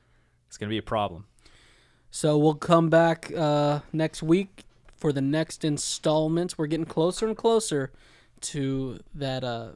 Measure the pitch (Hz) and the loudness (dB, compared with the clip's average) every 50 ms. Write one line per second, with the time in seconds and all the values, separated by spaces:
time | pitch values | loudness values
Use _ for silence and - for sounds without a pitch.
0 | _ _ _ _ _ _ _ _ _ _ - - 107 104 110 107 - - 120 107 | _ _ _ _ _ _ _ _ _ _ -14 -10 -6 -6 -4 -6 -4 -4 -2 -2
1 | 104 95 85 82 98 - _ _ _ - - _ _ _ _ _ _ _ _ _ | -2 -2 -6 -10 -16 -20 _ _ _ -20 -20 _ _ _ _ _ _ _ _ _
2 | _ _ - - - 151 151 151 147 156 151 147 - - 170 170 165 160 160 165 | _ _ -6 -2 0 2 4 4 4 4 2 2 2 4 4 4 6 6 6 6
3 | 165 165 165 160 - - - 170 156 147 147 147 147 147 147 147 - - - 156 | 6 4 2 -2 -6 -8 -4 -2 0 2 2 2 2 2 0 -2 -4 -6 -4 -2
4 | 160 156 - - 160 156 170 190 196 - _ - - - _ _ _ - - - | -2 -4 -4 -4 0 2 2 2 2 -2 _ -20 -20 -20 _ _ _ -20 -12 -4
5 | - 156 135 139 135 139 147 160 160 - - - - 156 147 143 - - - - | -2 -2 0 0 0 0 0 0 -2 -4 -6 -4 -2 -2 -2 -2 -4 -6 -6 -2
6 | - 160 151 156 156 156 165 170 180 180 - - 156 147 160 156 165 - - - | 0 2 2 2 2 2 0 0 -2 -2 -4 -4 -4 -2 -2 -4 -4 -4 0 0
7 | 160 180 - - 226 220 214 - - 226 226 220 220 - 160 143 135 127 - - | 0 0 0 -2 -4 -4 -2 0 2 2 2 2 2 0 -2 -2 -4 -4 -10 -18
8 | _ - - _ _ _ _ _ - - - 147 135 135 135 135 135 127 117 - | _ -20 -20 _ _ _ _ _ -12 -8 -6 -4 -2 -2 -2 -2 -4 -6 -8 -12
9 | - - - 147 139 135 131 131 127 123 120 113 113 104 - | -14 -16 -10 -8 -6 -6 -4 -4 -6 -6 -6 -8 -10 -12 -16